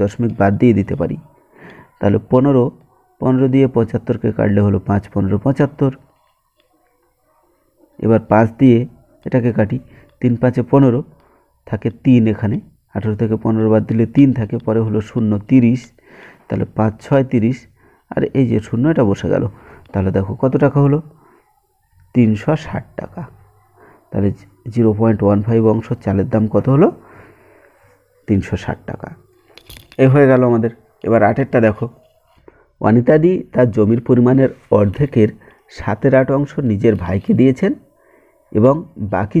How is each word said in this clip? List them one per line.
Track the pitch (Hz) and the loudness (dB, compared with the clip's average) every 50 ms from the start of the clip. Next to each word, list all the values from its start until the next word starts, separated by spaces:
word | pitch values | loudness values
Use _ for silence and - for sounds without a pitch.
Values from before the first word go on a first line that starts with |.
দশমিক | 98 104 - - 120 113 107 - | -4 -4 -4 -4 -4 -4 -2 -2
বাদ | 98 101 104 104 | 0 0 0 2
দিয়ে | 127 123 110 101 | 2 2 2 2
দিতে | 95 - - - | 0 -4 -4 -6
পারি। | 87 - 147 151 - _ _ _ _ _ _ _ - - - - - _ _ _ | -6 -6 -6 -10 -12 _ _ _ _ _ _ _ -20 -20 -20 -20 -20 _ _ _
তাহলে | - 101 101 98 - - | -2 0 0 0 -2 0
পনেরো, | - 127 127 143 139 127 120 135 - - _ _ _ _ _ _ _ _ | 0 2 2 2 2 2 0 0 -4 -10 _ _ _ _ _ _ _ _
পনেরো | - 131 131 127 135 135 127 | -4 -2 0 0 0 2 2
দিয়ে | 135 135 131 135 | 2 0 2 0
পঁচাত্তরকে | 120 113 110 - 113 - - 120 110 - 117 107 - | -2 -2 -2 -4 -8 -4 -4 -6 -4 -2 -4 -2 -2
কাটলে | 110 104 101 104 101 | -2 0 2 2 2
হলো | 104 98 98 - - | 2 0 -2 -2 -2
পাঁচ | 101 104 - - - | -2 -2 -2 -4 -6
পনেরো | 104 95 95 101 101 - | -4 -2 -2 -2 -2 -2
পঁচাত্তর। | 131 139 - 147 135 - - 139 135 131 - _ _ _ _ _ _ _ _ _ _ _ _ _ _ _ _ _ _ _ _ _ _ _ _ _ _ _ _ _ _ _ _ _ _ _ _ _ _ _ - | -2 0 0 -2 -4 -2 -2 -4 -4 -4 -6 _ _ _ _ _ _ _ _ _ _ _ _ _ _ _ _ _ _ _ _ _ _ _ _ _ _ _ _ _ _ _ _ _ _ _ _ _ _ _ -6
এবার | - 107 113 107 - - | 0 0 0 0 2 2
পাঁচ | 104 107 117 113 - - | 2 2 2 0 0 2
দিয়ে | 143 131 120 113 123 - - _ _ _ _ _ _ | 4 4 4 4 0 -4 -10 _ _ _ _ _ _
এটাকে | - - 131 117 123 110 110 | -4 -4 -2 -2 -2 -2 -2
কাটি, | 110 101 - 127 - - - - _ _ _ _ | -2 -2 -4 -8 -10 -14 -20 -20 _ _ _ _
তিন | - 123 120 - | -2 -2 -2 0
পাঁচে | - 131 - 135 120 - | -2 -2 -2 -2 -4 0
পনেরো, | - 139 139 131 113 127 151 - - _ _ _ _ _ _ _ _ _ _ - | 2 4 4 4 2 0 -4 -8 -18 _ _ _ _ _ _ _ _ _ _ -10
থাকে | - 104 - 117 - - _ | -10 -6 -6 -8 -8 -4 _
তিন | 135 127 123 110 113 104 | 2 4 4 4 2 -2
এখানে, | - - 101 107 - - - _ _ _ _ _ | -2 -4 -4 -4 -6 -8 -12 _ _ _ _ _
আঠারো | 107 98 107 107 101 | -8 -6 -6 -4 -4
থেকে | 117 107 110 107 - | -2 -4 -4 -4 -2
পনেরো | 120 110 110 110 110 110 | -2 -2 0 2 2 2
বাদ | 110 104 - | 2 0 0
দিলে | 113 113 113 107 - | -2 -2 -2 0 2
তিন | 135 143 135 123 117 | 2 4 4 2 -2
থাকে, | 110 101 - 117 - | -4 -6 -6 -8 -4
পরে | - 110 113 110 | -2 -2 -2 -2
হলো | 110 104 110 104 - | -2 -4 -4 -6 -4
শূন্য, | - 123 110 107 107 101 101 - | -4 -4 -2 -2 -2 -4 -2 2
তিরিশ, | 131 131 120 117 123 127 - - _ _ _ _ - - - - - _ _ _ | 4 6 6 6 4 0 -4 -12 _ _ _ _ -20 -20 -20 -20 -20 _ _ _
তাহলে | 113 110 110 104 - - | -6 -6 -6 -6 -4 -2
পাঁচ | 107 110 107 - - | -2 -2 -2 -6 -6
ছয় | - 147 135 131 131 | -2 0 0 0 0
তিরিশ, | - 120 107 113 135 - - _ _ _ _ _ _ _ _ _ | -2 0 0 0 -2 -4 -10 _ _ _ _ _ _ _ _ _
আর | - - - - - 135 | -6 -6 -6 -4 -2 -2
এই | 135 117 | 0 0
যে | 117 110 104 - | 0 -4 -4 -4
শূন্য, | - 113 127 156 160 | -4 -2 0 0 0
এটা | - 127 101 | 0 0 0
বসে | 98 - - 95 98 | -2 -2 -2 -4 -2
গেল। | 92 - 104 - - - - - - - _ | -2 -2 -4 -8 -12 -20 -20 -20 -20 -20 _
তাহলে | - 98 92 95 87 98 | -6 -4 -4 -2 -2 -2
দেখো | 101 98 120 127 - | -4 -4 -6 -4 -4
কত | 131 135 131 147 | -2 0 2 0
টাকা | 139 - 143 143 | 2 2 2 2
হলো, | 139 139 156 160 - - _ _ _ _ _ _ _ _ _ _ _ _ _ _ _ _ _ _ _ _ | 2 0 -2 -4 -8 -20 _ _ _ _ _ _ _ _ _ _ _ _ _ _ _ _ _ _ _ _
তিনশো | 123 120 110 107 104 - - 156 156 - | 2 2 2 2 -2 -2 -4 -4 -4 -4
ষাট | - - - - - _ - | -10 -10 -10 -12 -12 _ -14
টাকা। | - - - - 160 - - _ _ _ _ _ _ _ _ _ - - _ _ _ _ | -14 -14 -14 -16 -18 -18 -18 _ _ _ _ _ _ _ _ _ -20 -20 _ _ _ _
তাহলে | - 104 98 101 98 - - _ _ _ _ 117 107 | -6 -4 -2 -2 -4 -6 -14 _ _ _ _ -8 -2
জিরো | 117 117 110 107 101 | 0 0 0 2 2
পয়েন্ট | 113 113 110 101 101 | 0 0 0 2 2
ওয়ান | 98 101 101 104 113 | 0 0 0 0 0
ফাইভ | 117 113 110 110 110 | 0 2 2 2 0
অংশ | 113 107 - 120 - - | 0 -4 -6 -10 -8 -4
চালের | 107 101 98 95 123 - | -4 -2 -2 -2 -2 -2
দাম | 110 110 107 - | -2 -2 0 -2
কত | 104 101 - 135 | -2 0 0 2
হলো, | 139 185 339 - - _ - - - - - _ _ _ _ _ _ _ _ _ _ _ _ _ _ _ _ _ _ _ - | 2 2 2 0 -4 _ -20 -20 -20 -20 -20 _ _ _ _ _ _ _ _ _ _ _ _ _ _ _ _ _ _ _ -2
তিনশো | 107 98 82 - - - - | -2 -2 -2 -4 -8 -8 -6
ষাট | - - - - - | -10 -10 -10 -10 -14
টাকা। | - - - - - - _ _ _ _ _ _ _ - _ _ - - - _ - - 131 | -14 -14 -14 -18 -18 -20 _ _ _ _ _ _ _ -20 _ _ -20 -20 -20 _ 0 2 4
এই | 135 131 | 4 6
হয়ে | 147 143 131 | 4 4 4
গেল | 131 127 127 123 | 4 4 4 2
আমাদের। | 120 113 110 113 - - _ _ _ _ - - | 2 0 0 -4 -6 -8 _ _ _ _ -4 0
এবার | 113 113 104 101 | 2 2 2 2
আটেরটা | 117 139 135 - - 127 113 110 | 0 -2 -4 -2 0 2 2 2
দেখো, | 104 - 117 117 - _ _ _ _ _ _ _ _ _ _ - _ _ _ _ _ _ | 0 -2 -8 -10 -10 _ _ _ _ _ _ _ _ _ _ -20 _ _ _ _ _ _
অনিতাদি | - 107 110 123 120 139 156 156 156 175 185 - - - | 0 2 2 4 4 4 2 4 4 2 0 -2 -6 -6
তার | - 120 127 120 101 | 0 0 0 0 2
জমির | 113 104 104 113 120 120 - | 0 0 2 0 -2 0 0
পরিমাণের | 131 120 120 120 131 135 135 127 - - _ _ - 104 | 2 2 2 2 2 2 2 0 -2 -8 _ _ 0 0
অর্ধেকের | 104 101 95 - 143 - - 117 107 110 - - - - - _ _ _ - - | 0 0 0 -2 -4 -2 2 0 0 0 0 -8 -20 -20 -20 _ _ _ -20 -12
সাতের | - - 101 - - 139 135 131 | -8 -8 -8 -2 0 2 2 2
আট | 131 127 139 139 | 2 2 -2 -2
অংশ | 143 139 - - 147 - | -4 -4 -6 -6 -4 -2
নিজের | 107 101 - 120 107 98 90 | -2 0 0 0 0 0 -2
ভাইকে | 82 95 101 - - 220 | -4 -4 -4 -2 -2 0
দিয়েছেন | - 127 135 131 - - 202 302 - _ _ _ _ _ _ _ _ _ _ _ _ _ _ | 2 2 2 2 0 -2 -4 -4 -6 _ _ _ _ _ _ _ _ _ _ _ _ _ _
এবং | - 107 107 131 139 160 175 - _ - 110 98 101 | -2 2 2 2 2 0 -4 -12 _ -12 -8 -6 -4
বাকি | 92 107 107 - 170 | -4 -6 -2 -2 -2